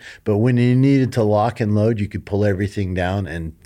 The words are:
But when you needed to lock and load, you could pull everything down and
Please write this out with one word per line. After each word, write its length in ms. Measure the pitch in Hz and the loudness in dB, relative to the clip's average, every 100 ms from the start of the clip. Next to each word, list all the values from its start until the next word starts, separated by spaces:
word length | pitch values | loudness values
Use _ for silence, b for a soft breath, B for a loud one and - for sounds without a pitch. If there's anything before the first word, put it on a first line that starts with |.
| B B | B B
But 140 | 110 104 | -2 0
when 200 | 123 123 | 2 2
you 160 | 123 | 4
needed 380 | 127 135 135 127 | 4 4 2 0
to 100 | 127 | 0
lock 360 | 107 104 117 - | 2 2 0 -2
and 160 | 104 104 | 0 2
load, 240 | 110 107 | 2 0
you 80 | 101 | -4
could 180 | 101 - | -8 -4
pull 180 | 101 | 0
everything 520 | 104 95 98 104 92 92 | 0 0 -4 -4 -4 -2
down 320 | 90 101 85 | -2 -2 -4
and 260 | 85 80 - | -8 -10 -12